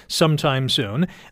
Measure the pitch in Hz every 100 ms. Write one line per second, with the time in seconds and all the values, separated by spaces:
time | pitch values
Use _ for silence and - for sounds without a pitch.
0 | - - 160 151 151 131 131 - 107 117
1 | 180 - -